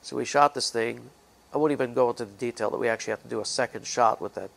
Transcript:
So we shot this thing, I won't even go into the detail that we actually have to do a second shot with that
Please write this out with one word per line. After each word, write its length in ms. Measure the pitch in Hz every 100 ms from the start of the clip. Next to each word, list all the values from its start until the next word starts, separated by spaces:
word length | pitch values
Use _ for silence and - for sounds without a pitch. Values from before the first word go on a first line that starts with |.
So 140 | - 131
we 100 | 120
shot 300 | 143 143 127
this 160 | -
thing, 400 | 117 117 117 123 _ _ _ _
I 40 | -
won't 140 | 151
even 220 | 135 127
go 160 | 120 123
into 160 | 117 110
the 60 |
detail 380 | 98 120 - 107
that 80 | -
we 100 | 120
actually 240 | 113 -
have 120 | 110
to 60 | -
do 120 | 120
a 40 | 104
second 400 | - 123 110 -
shot 340 | - 117 -
with 140 | 98 -
that 140 | 95